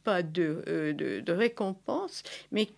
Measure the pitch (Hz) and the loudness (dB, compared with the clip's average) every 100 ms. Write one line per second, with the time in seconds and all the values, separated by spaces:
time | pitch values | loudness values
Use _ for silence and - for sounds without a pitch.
0 | - 185 165 160 160 156 - 165 156 151 | 2 2 2 2 2 0 -2 0 0 0
1 | 156 101 143 175 233 233 196 190 - 294 | -2 -2 0 2 2 2 -2 -2 -2 -2
2 | 381 - - - - 208 214 | -2 -8 -12 -14 -4 0 0